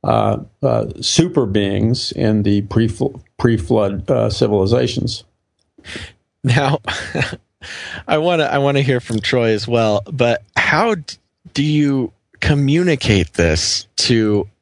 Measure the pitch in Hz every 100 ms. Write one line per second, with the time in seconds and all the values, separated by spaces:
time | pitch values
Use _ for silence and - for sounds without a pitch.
0 | - 113 107 107 - _ 139 113 107 -
1 | - - 175 175 113 101 98 101 110 123
2 | - - 110 107 107 101 101 - 113 -
3 | 131 - - _ 117 113 - 113 101 98
4 | 98 127 110 92 113 104 95 120 123 -
5 | - - - _ _ _ _ _ - -
6 | - _ _ _ - 123 139 143 - -
7 | - - - - _ _ - - - -
8 | - 156 165 170 147 139 139 139 139 127
9 | - 110 - 127 117 107 113 117 110 104
10 | - 139 120 117 - - - 151 226 208
11 | 147 - _ _ - - 151 151 143 135
12 | 120 _ _ _ - 147 139 156 180 147
13 | - 101 82 - 85 78 - - - -
14 | - 117 107 104 98 _